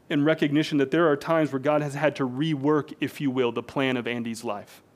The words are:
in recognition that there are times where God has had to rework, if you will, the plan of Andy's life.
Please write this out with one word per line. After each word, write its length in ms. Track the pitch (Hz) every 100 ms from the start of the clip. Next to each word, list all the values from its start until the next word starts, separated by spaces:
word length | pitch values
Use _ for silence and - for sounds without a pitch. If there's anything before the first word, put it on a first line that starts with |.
| -
in 140 | 147
recognition 540 | 151 156 147 147 156 147
that 140 | 135
there 160 | 165 165
are 100 | 143
times 340 | - 165 147
where 80 | 135
God 220 | 143 151
has 140 | 147 143
had 200 | 151 143
to 100 | 131
rework, 640 | 127 160 143 143 151 139 -
if 200 | 135 -
you 120 | 143
will, 200 | 127 120
the 120 | 120
plan 340 | - 147 131 123
of 100 | 117
Andy's 360 | 120 117 110
life. 400 | 117 101 - - _